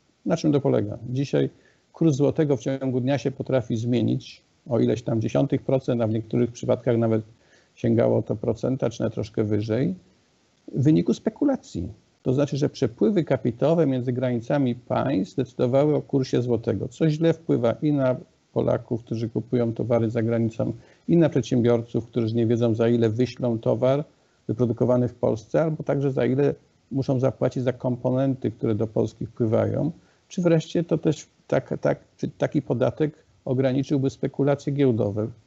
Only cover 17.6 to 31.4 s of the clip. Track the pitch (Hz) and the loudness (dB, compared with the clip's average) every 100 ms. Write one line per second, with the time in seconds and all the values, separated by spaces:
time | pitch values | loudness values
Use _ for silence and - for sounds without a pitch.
17.6 | 117 110 151 143 131 147 - _ _ - | 0 0 0 2 0 -2 -8 _ _ -2
18.6 | 123 120 - 117 - 113 113 123 113 123 | 0 0 -2 -6 -4 -6 -4 -4 -2 0
19.6 | 117 113 113 117 113 117 113 117 113 - | 0 -2 0 2 2 0 0 0 0 -2
20.6 | 117 - - _ - 170 156 139 - 127 | -4 -6 -14 _ 2 4 4 2 0 2
21.6 | 117 120 117 123 110 123 113 117 113 117 | 4 2 0 -6 -4 -2 0 0 2 2
22.6 | 117 110 117 117 113 110 123 - 123 113 | 2 2 2 2 2 0 -2 -2 -4 -2
23.6 | 123 117 127 143 156 _ _ _ - 117 | -2 0 2 0 -4 _ _ _ -6 -2
24.6 | 120 117 120 123 120 - 120 110 - 151 | 0 0 2 2 0 -2 -2 -2 -2 0
25.6 | 160 156 143 143 139 135 123 131 143 - | 0 -2 -4 -2 0 0 0 2 0 -2
26.6 | _ _ - 135 131 131 127 - 131 139 | _ _ -6 -4 0 0 0 0 -2 -2
27.6 | 127 120 127 120 127 127 135 131 117 - | -4 -2 -4 -2 -2 0 0 -2 -4 -4
28.6 | 117 107 110 - 110 - 110 - 113 110 | -2 -2 -2 -2 -2 -4 -10 -2 0 2
29.6 | 104 104 151 - _ _ _ - 175 165 | 2 0 -2 -6 _ _ _ -2 2 2
30.6 | - 175 165 160 160 147 - _ | 2 -2 -2 0 0 -2 -8 _